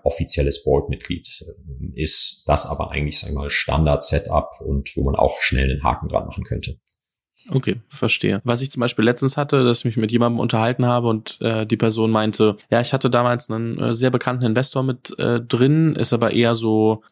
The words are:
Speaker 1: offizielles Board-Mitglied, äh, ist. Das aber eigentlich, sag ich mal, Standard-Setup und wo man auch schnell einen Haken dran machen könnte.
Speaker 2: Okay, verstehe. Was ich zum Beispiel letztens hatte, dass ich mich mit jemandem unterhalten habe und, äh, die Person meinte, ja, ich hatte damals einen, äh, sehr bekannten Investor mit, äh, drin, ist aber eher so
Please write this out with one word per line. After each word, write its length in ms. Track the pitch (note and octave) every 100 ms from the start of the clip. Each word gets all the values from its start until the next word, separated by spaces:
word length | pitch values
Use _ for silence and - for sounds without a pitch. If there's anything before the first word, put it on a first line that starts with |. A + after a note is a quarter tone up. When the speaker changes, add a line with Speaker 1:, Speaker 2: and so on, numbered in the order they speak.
Speaker 1:
offizielles 640 | - - - - C#2+ -
Board-Mitglied, 800 | - C#2+ - B1+ - - - - -
äh, 540 | - - C2 - -
ist. 420 | D#2 - - - -
Das 200 | D2 -
aber 240 | - -
eigentlich, 280 | C#2+ D2 -
sag 120 | C#2+
ich 40 |
mal, 160 | D2 C#2+
Standard-Setup 1080 | - - D2+ D2+ D2 - D2 - E2 - -
und 360 | - C#2+ - -
wo 80 |
man 120 | C2+ -
auch 240 | - -
schnell 300 | - - C2+
einen 120 | -
Haken 260 | - - -
dran 180 | - -
machen 180 | -
könnte. 340 | - - - - _ _ _ _ _ - -
Speaker 2:
Okay, 280 | D3+ - A#2+ -
verstehe. 520 | - A2+ - G#2 G2+
Was 160 | A#2+ A#2+
ich 120 | C3+
zum 80 | -
Beispiel 240 | A#2+ -
letztens 320 | A2+ A#2+ C3+ -
hatte, 280 | C#3+ C#3
dass 140 | B2 A#2+
ich 60 |
mich 120 | B2 A2
mit 140 | A2
jemandem 300 | A#2 A#2+ A#2
unterhalten 440 | A#2+ A#2 A2+ B2+
habe 220 | B2 B2 A#2
und, 320 | A2 - -
äh, 240 | A2+ A2
die 120 | G#2+ A2
Person 340 | A#2 A2 A2
meinte, 460 | A2 G#2+ G#2 A2 G2+ -
ja, 100 | A#2
ich 120 | A#2+
hatte 160 | C3+ C3
damals 400 | A#2+ B2 A#2+ -
einen, 280 | A2 A#2 A#2
äh, 160 | A2+
sehr 160 | A#2 B2+
bekannten 340 | B2+ - B2+
Investor 380 | B2 A2 C#3 C3+
mit, 340 | C3 B2 - -
äh, 220 | - A#2+
drin, 540 | A#2 A#2 C3 D#3 D#3+
ist 180 | - B2
aber 200 | A#2 A2+
eher 220 | - A#2
so 480 | A2+ A2+ A2 G#2+ A2 -